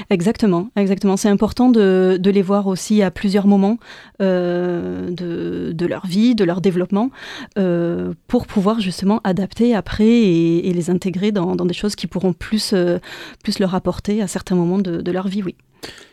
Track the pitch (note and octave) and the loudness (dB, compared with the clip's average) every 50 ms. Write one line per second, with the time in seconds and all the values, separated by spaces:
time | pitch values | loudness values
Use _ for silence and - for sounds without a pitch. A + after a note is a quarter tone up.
0 | G#3+ - G3+ F3 E3+ G#3 A#3 - A3+ G3+ F3 E3+ F#3 A#3+ - G3+ G3+ F#3+ G3 F#3+ | -4 -2 -2 0 0 0 0 2 2 2 2 2 -2 -2 -2 -2 0 0 0 0
1 | - G3 F#3+ G3 - G#3 G3+ F#3+ A3+ G3 - - B3 B3+ A#3+ A3+ G3+ F#3+ F#3 F#3 | 0 0 0 2 2 2 2 2 2 0 0 2 4 4 6 6 4 4 4 4
2 | F#3 F#3 F#3+ F3+ F#3 G3+ G3 G3+ F#3 F#3 G3+ G3+ G3+ G3 F#3+ - - - G#3+ G#3 | 4 2 2 2 2 2 2 2 2 2 0 0 0 -2 -4 -4 -2 0 2 2
3 | G3 F3+ - - - G3+ F#3 G#3 F#3+ G3+ G3+ G3 G3 G3 A#3 A#3 - - - - | 2 2 -2 -2 -2 0 0 2 4 4 4 4 4 2 0 -2 -6 -14 -20 -20
4 | - - _ - G3 F#3+ F#3 F3+ F3+ F3 F3 F3 F3+ F3+ F3 F3 F3+ F3+ F3+ F3+ | -20 -20 _ -2 0 0 0 0 0 0 -2 -2 -2 -2 -4 -4 -6 -6 -8 -8
5 | F3+ F3+ F3+ F3+ F3 E3+ E3 E3+ E3+ E3+ F3 F3 F3+ D#3 - D#3+ F3 F3 - - | -8 -8 -8 -8 -8 -8 -6 -6 -6 -6 -6 -6 -6 -6 -4 -4 -2 -2 -4 -4
6 | - F#3 E3 G#3 A3+ B3 B3 G#3 G3 E3+ F3 F#3 D#3+ G3 E3+ F3+ F3+ - G3 G3 | -6 -2 0 2 2 4 4 4 2 2 0 2 0 0 2 2 0 0 0 0
7 | A#3 C4 - - - - - - B3+ - _ G#3+ F#3+ F3+ F3 E3+ E3+ E3+ F3 F3+ | 0 -2 -4 -10 -16 -16 -16 -16 -16 -8 _ -2 0 2 2 0 0 -2 -2 -4
8 | F3+ F3+ F3 - _ - - B3 - - - G#3+ F3+ G#3 A3+ A#3 F#3+ F#3 E3+ - | -4 -6 -8 -10 _ -2 -2 -2 -2 0 -2 0 0 2 0 0 -2 -4 -4 -2
9 | F#3+ G3 G#3+ - - G3+ F3+ F3+ F#3+ F#3 - - A3+ A#3+ A#3 F#3 - - - - | 0 0 0 0 0 -2 -2 -2 -2 -4 -2 0 2 2 2 0 -2 -4 -2 2
10 | G#3+ A3 A#3 A#3+ A3+ F#3+ E3 E3 E3+ E3 E3 E3+ - F#3+ F3 F3 D#3+ F3 F3+ F3 | 4 4 6 6 4 4 4 4 4 2 2 0 0 0 -2 -2 0 0 0 0
11 | - F#3+ E3+ F#3 G3+ G#3+ G#3+ G3 E3+ F#3 F3+ F3 F3+ F3+ F3 - - G#3 G#3 - | 0 -2 -4 -2 -2 0 0 0 -2 -2 -2 -2 -2 -2 -2 -2 -4 -6 -4 -6
12 | - E3+ - F3+ F#3 F#3 F3 - - - A3 G#3+ - - G#3+ F#3 F3 F3 F3 F3+ | -10 -8 -6 -2 0 0 -2 -2 -4 -4 -4 -2 0 0 0 2 2 2 0 -2
13 | - - - - - - - - - A3 G3 - G3 F3+ F#3 F#3 - F3+ F3+ - | -4 -10 -16 -16 -18 -18 -20 -10 -6 -6 -2 -2 -2 -2 -2 -2 -2 -4 -6 -4
14 | - - G#3 A3 G#3 F3 - F#3+ - - F#3 F3+ E3+ E3+ F#3 G3+ G3 F#3 E3+ E3+ | -4 -4 -2 -2 -2 -4 -4 -8 -4 -2 0 0 2 2 0 0 -2 -2 -4 -4
15 | F3 F3 F3+ F#3 F#3 G3 F#3 G#3+ F#3+ E3+ - - _ _ _ _ - - - - | -4 -4 -4 -4 -4 -4 -4 -4 -6 -6 -8 -12 _ _ _ _ -20 -20 -18 -20
16 | - _ | -20 _